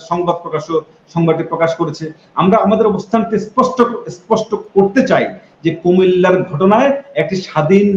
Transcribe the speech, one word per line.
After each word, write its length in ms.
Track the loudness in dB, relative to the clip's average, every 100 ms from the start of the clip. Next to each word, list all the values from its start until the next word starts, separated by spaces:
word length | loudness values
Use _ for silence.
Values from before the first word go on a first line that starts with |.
| -6
সংবাদ 260 | -4 -2 -4
প্রকাশও, 460 | -6 -8 -4 -6 -6 _ _
সংবাদটি 300 | -2 0 0
প্রকাশ 320 | -4 -2 -2 -2
করেছে। 380 | -4 -6 -12 -14 _ -2
আমরা 220 | 2 2
আমাদের 300 | 2 2 0
অবস্থানটি 520 | 0 -2 -2 -2 -4
স্পষ্ট, 380 | -4 -2 0 0 0 -2 -12
স্পষ্ট 460 | -16 -2 -2 -2 -8
করতে 520 | -2 0 2 2 2
চাই 180 | 0 -2 -6 -18 _
যে 120 | -6 -2
কুমিল্লার 680 | 0 2 4 4 2 2
ঘটনায় 480 | -2 0 2 4 2 0 -4 -4
একটি 200 | -4 -4
স্বাধীন 520 | -4 -4 2 4 4